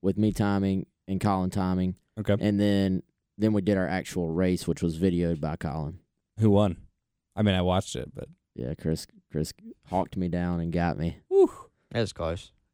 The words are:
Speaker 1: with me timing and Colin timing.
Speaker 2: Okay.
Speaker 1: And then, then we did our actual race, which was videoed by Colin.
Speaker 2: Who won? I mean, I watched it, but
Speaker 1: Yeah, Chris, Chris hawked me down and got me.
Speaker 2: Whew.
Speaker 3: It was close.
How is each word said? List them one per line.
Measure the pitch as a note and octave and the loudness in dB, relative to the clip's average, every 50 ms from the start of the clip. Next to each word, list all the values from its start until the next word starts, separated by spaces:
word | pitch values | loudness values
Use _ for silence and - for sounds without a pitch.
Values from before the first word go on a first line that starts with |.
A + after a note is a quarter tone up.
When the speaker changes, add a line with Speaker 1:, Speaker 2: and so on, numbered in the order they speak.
Speaker 1:
with | - G2 F#2 G#2 | -2 -2 2 2
me | G#2+ G#2+ | 2 2
timing | G2 - G#2+ G2+ G2+ G2 G2 G2 F#2+ F#2+ - _ _ _ _ - | 2 2 2 2 2 2 2 2 0 0 -2 _ _ _ _ -6
and | G2 F#2 | -4 0
Colin | G#2+ G#2+ G2 F#2+ F#2 F#2 | 0 2 2 2 0 -2
timing. | - G2+ F#2 F#2 F#2 F#2 F2+ F#2 F#2 _ _ _ _ G#2+ | 0 0 0 0 2 0 0 0 -2 _ _ _ _ -8
Speaker 2:
Okay. | G2+ - G2+ - | -2 0 0 2
Speaker 1:
And | - G#2+ G2+ G2+ | 2 0 2 2
then, | G#2 G#2 G2+ G2 G2 F#2+ F#2 F2+ - _ _ _ _ _ _ - | 2 2 4 2 2 2 0 -2 -4 _ _ _ _ _ _ 0
then | G#2+ A2 G#2+ | 0 2 2
we | G#2 | 2
did | F#2 G#2 G2+ F#2+ | 2 2 2 2
our | F#2 D2 | 2 0
actual | F#2 F#2 - - - F#2 E2+ D#2+ | -2 -4 -4 -4 -4 -4 -4 -2
race, | D#2+ F2 F#2 F2+ F2+ E2+ - - | 0 2 2 2 2 0 0 -4
which | E2 - | -4 -2
was | - E2+ D#2 D#2+ | -2 -2 -2 2
videoed | F#2 F#2+ F2 E2+ F2 E2+ E2+ D2+ | 0 2 2 2 0 0 0 -2
by | D2 D#2 D#2+ | -4 -6 -6
Colin. | - - D#2+ C#2 D#2 D2 D2 F2 - _ _ _ _ _ _ _ - | -4 -6 -6 -4 -4 -6 -6 -8 -12 _ _ _ _ _ _ _ 2
Speaker 2:
Who | A2 G#2+ | 4 4
won? | G2+ G2+ G#2 F#2+ E2 - - - _ _ _ _ _ _ _ _ _ | 6 6 4 2 0 -6 -12 -20 _ _ _ _ _ _ _ _ _
I | G#2+ G#2+ | 0 2
mean, | G2+ F#2+ | 4 4
I | F#2 | 4
watched | F2+ F2+ F2+ F#2+ - - - | 2 2 2 2 0 -2 -8
it, | B1+ - - - | -10 -10 -10 -12
but | - - - - _ _ _ _ | -14 -14 -16 -16 _ _ _ _
Speaker 1:
Yeah, | - B1 B1+ D#2 | -10 -8 -8 -8
Chris, | - - D#2+ D#2 - - _ _ - _ _ | -6 -2 -2 -2 -2 -4 _ _ -20 _ _
Chris | - D2+ D#2 - - _ G#3+ A3+ - _ _ - | -6 -6 -6 -6 -8 _ -20 -20 -20 _ _ -4
hawked | F2+ F#2 F#2 - - G2 | -2 -2 -2 -2 -4 -6
me | F#2 F2 | -4 -2
down | E2 F2 F2 F2 F2 E2+ | -2 -2 -2 -2 -2 -2
and | E2 E2+ E2 | -4 -2 -2
got | F2 E2+ E2+ - - | 0 0 0 0 -2
me. | D#2+ E2+ - - _ - | -4 -6 -6 -8 _ 0
Speaker 2:
Whew. | F#4 G4 F#4 - - - - - _ _ _ _ - | 4 4 4 4 2 -6 -20 -20 _ _ _ _ -4
Speaker 3:
It | A#2+ | -4
was | A2 F#2+ | -4 -4
close. | - - E2+ D#2+ E2+ - - - _ _ _ _ | -4 -6 -4 -4 -4 -6 -10 -16 _ _ _ _